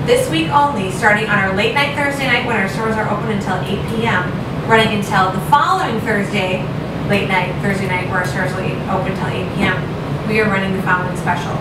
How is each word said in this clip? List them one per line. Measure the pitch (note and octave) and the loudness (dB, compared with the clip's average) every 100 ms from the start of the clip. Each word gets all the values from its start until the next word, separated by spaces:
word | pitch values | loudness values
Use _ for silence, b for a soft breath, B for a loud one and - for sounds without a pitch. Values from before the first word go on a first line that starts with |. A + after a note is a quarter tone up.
this | B3 B3+ C4 | 4 2 4
week | D#4+ D#4+ | 0 2
only, | C#4+ C#4+ A3 F#3+ | 4 4 2 -2
starting | - G#3+ G#3 A3 | 0 2 2 2
on | G3+ | 2
our | F#3+ F#3+ | 2 2
late | A3+ | 2
night | C4 C#4+ D4 | 2 0 0
Thursday | C#4+ C#4 C4+ | -2 0 0
night | B3 B3+ | 0 0
when | G#3+ | 0
our | G3 | 0
stores | - A3 G#3+ | -2 -2 0
are | G#3 | 0
open | G3+ A3 | -2 0
until | G3+ - - | -2 -2 -2
eight | - G3+ - | -2 -2 -2
P | A3+ | -2
M, | A3 F#3+ - - - - - | 0 0 0 -4 -4 -4 2
running | A3+ G#3+ | 4 4
until | G#3 G3 G3+ F#3+ | 0 0 2 2
the | G3 - | 0 2
following | C#4+ E4 F#4+ D#4+ A3+ | 2 4 2 0 -2
Thursday, | A#3 G3+ G3 G3+ F#3 F#3 - - - - - | 0 0 0 -2 0 -2 -2 -4 -4 -4 0
late | G3+ G3+ | 0 2
night | G3 - - | 0 0 -2
Thursday | G3+ F#3+ F#3+ | -2 0 0
night | F3+ F#3 | 0 0
where | F3 | -2
our | F3 | -2
stores | F#3+ - | -2 -2
will | F#3+ - | -2 -2
be | - - | -4 -2
open | F#3+ F3+ - | -2 -2 -2
until | - | -2
eight | F3 F3+ - | -2 -4 0
P | |
M, | - F#3 - - - - G#3+ | 0 0 -4 -4 -4 -4 0
we | G#3+ | 2
are | G#3+ | 2
running | G3 F#3+ F#3+ | 2 0 -2
the | |
following | - F3 - - | 0 0 0 -4
special. | - - - - | -2 -2 -2 -4